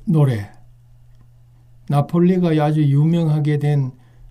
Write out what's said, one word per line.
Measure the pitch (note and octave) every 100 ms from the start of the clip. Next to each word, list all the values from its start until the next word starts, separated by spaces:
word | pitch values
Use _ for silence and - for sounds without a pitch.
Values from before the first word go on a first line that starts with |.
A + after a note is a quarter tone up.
| -
노래, | D#3 C3+ A2 G2+ - - - - - - - - - - _ - - -
나폴리가 | C#3+ C#3+ F3 F3+ F3+ E3+ D#3
아주 | D3 D#3
유명하게 | C#3+ C#3+ D#3+ E3+ D#3+ D3+ D3 C#3+
된, | D3 C#3+ B2+ - - - -